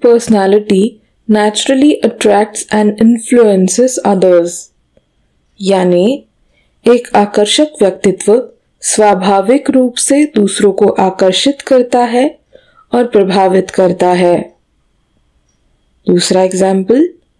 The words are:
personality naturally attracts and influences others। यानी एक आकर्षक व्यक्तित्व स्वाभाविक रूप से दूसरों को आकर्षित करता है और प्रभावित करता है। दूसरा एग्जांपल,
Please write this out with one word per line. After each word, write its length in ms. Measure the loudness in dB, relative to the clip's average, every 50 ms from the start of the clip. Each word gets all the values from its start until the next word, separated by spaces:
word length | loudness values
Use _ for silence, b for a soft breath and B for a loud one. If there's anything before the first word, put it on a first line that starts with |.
| 0
personality 840 | 2 2 2 2 0 0 0 2 2 0 0 0 0 0 0 0 -2 -4 _ _ _ _ _ _ -2
naturally 640 | 0 0 0 0 -2 -4 -2 -2 0 2 2 2 2 0 -2
attracts 680 | -4 -4 -2 0 0 2 0 0 -2 -6 -12 -8 -4 -2
and 180 | 0 0 -2 0 2
influences 960 | 2 2 2 0 -2 0 2 2 4 4 2 2 0 0 0 0 0 -2 -2 -4 -4
others। 440 | -2 0 0 2 2 2 2 0 -2 -6 -12 -18 -20 _ _ _ _ _ _ _ _ _ _ _ _ _ _ _ _ _ -6
यानी 640 | -2 -2 0 0 0 0 2 2 0 0 -2 -4 -8 _ _ _ _ _ _ _ _ _ _ _ _ 2
एक 280 | 2 2 0 -2 -2
आकर्षक 500 | -2 -2 0 0 -2 -2 0 0 0 -2 -2 0 -2
व्यक्तित्व 680 | -2 -2 0 -2 -2 -2 -2 -2 0 0 0 0 0 -6 -14 _ _ _ _ _
स्वाभाविक 920 | -8 -4 -2 0 2 2 2 0 0 0 0 0 2 0 0 0 0 0
रूप 240 | 0 0 0 0 -4
से 300 | -6 -2 0 0 0 0
दूसरों 480 | 0 0 -2 -2 -2 -2 0 0 0
को 140 | 0 0 0
आकर्षित 760 | 0 0 0 -2 -2 -2 0 -2 0 0 0 -2 -2 -4 -4
करता 420 | -2 0 0 0 2 0 0 -2 0
है 340 | 0 0 -2 -2 -2 -6 _ _ b b b b b b b b b -2
और 100 | -2 -2
प्रभावित 680 | 0 0 0 0 2 0 0 0 2 0 0 -2 -2
करता 420 | -2 0 0 0 0 0 0 0
है। 420 | 0 2 2 0 0 -2 -4 -8 _ _ _ _ _ _ _ _ _ _ _ _ _ _ _ _ _ _ _ _ _ _ _ _ _ _ _ _ _ _ _ -2
दूसरा 340 | -2 0 0 0 0 0
एग्जांपल, 680 | 0 0 0 -2 -2 0 0 -2 0 0 0 0 0 -2 -4 _ _ _ _